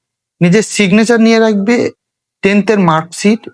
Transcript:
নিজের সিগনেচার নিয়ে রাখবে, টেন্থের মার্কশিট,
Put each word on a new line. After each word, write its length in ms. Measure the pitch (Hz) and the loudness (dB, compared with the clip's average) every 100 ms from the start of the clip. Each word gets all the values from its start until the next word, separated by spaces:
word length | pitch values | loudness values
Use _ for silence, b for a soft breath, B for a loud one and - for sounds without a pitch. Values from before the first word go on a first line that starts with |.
| _ _ _ _ | _ _ _ _
নিজের 200 | 170 202 | 0 0
সিগনেচার 600 | - - 202 208 220 233 | 0 -2 0 0 2 2
নিয়ে 180 | 226 226 | 2 2
রাখবে, 520 | 226 208 196 240 - - _ _ _ _ | 0 0 -2 -2 -4 -8 _ _ _ _
টেন্থের 380 | 196 202 196 214 | -2 0 0 0
মার্কশিট, 720 | 175 160 170 - 208 226 - | 0 0 -4 -4 -2 -2 -4